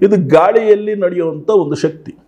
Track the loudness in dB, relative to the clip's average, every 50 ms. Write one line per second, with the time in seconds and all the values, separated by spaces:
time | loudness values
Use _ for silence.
0 | 0 2 2 0 0 2 2 4 4 4 2 2 2 2 2 0 0 -4 -4 -4
1 | -4 -4 -2 -2 -4 -4 -6 -6 -4 -2 0 0 0 0 -2 -4 -4 -4 -6 -8
2 | -16 -20 -20 _ _